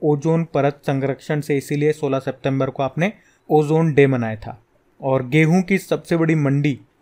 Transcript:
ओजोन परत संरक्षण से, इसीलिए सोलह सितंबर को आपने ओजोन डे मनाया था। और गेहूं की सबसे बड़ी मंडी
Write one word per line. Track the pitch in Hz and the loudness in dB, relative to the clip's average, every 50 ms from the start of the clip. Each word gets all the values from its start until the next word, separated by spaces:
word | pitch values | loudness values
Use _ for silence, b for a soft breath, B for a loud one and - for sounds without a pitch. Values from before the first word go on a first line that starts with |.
ओजोन | 175 151 147 143 - 160 160 165 165 | 0 0 0 0 0 0 0 0 -2
परत | - - 143 135 143 147 - - | -2 -2 0 0 0 -2 -4 -6
संरक्षण | 151 139 135 135 135 127 - - - 156 147 | -4 -4 -2 -2 -4 -6 -6 -6 -6 -4 -4
से, | 143 - 147 | -2 -2 -4
इसीलिए | 135 - - 151 143 147 151 | -4 -2 -4 -4 0 0 0
सोलह | 151 - 151 135 135 135 | 0 -2 -2 -4 -4 -2
सितंबर | 131 139 127 - - 139 135 135 135 131 | -4 -6 -10 -6 -4 -4 -2 0 -2 -2
को | - - | -2 -4
आपने | 135 131 - 151 170 214 - b b b b b b - | -6 -4 -2 -2 -2 -2 -4 b b b b b b 2
ओजोन | 156 156 151 143 160 160 - 160 131 | 2 2 2 2 0 0 2 2 4
डे | 143 139 | 4 4
मनाया | 135 131 120 117 110 110 | 4 4 0 -2 -6 -6
था। | 107 - 113 - - _ _ _ _ _ _ _ _ | -10 -12 -16 -16 -18 _ _ _ _ _ _ _ _
और | - 135 131 135 127 | -4 -2 -2 -2 -2
गेहूं | 123 143 156 160 156 170 190 | 0 2 2 4 4 4 2
की | 180 180 196 185 | 2 2 -2 -2
सबसे | - - 160 147 - - 175 | 0 -2 -4 -4 -2 -2 0
बड़ी | 165 165 160 165 | 0 2 2 2
मंडी | 156 143 - 139 143 143 151 123 107 - _ _ _ | 2 2 0 0 2 0 0 -2 -4 -8 _ _ _